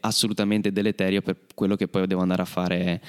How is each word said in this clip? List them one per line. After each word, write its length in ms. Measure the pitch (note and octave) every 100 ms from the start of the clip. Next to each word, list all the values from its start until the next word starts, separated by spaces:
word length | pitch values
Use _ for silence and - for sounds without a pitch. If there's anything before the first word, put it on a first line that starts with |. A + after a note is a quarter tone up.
assolutamente 720 | A2 A2 A2+ G#2 G2+ G#2+ G2+
deleterio 480 | G2 G#2 G2 F#2+ G2
per 160 | F#2+ F#2 _
quello 220 | - G2 G2
che 100 | F#2
poi 200 | G2 F#2
devo 160 | F#2
andare 180 | F#2 F2+
a 60 | F2+
fare, 560 | - F2+ F2+ F2+ F2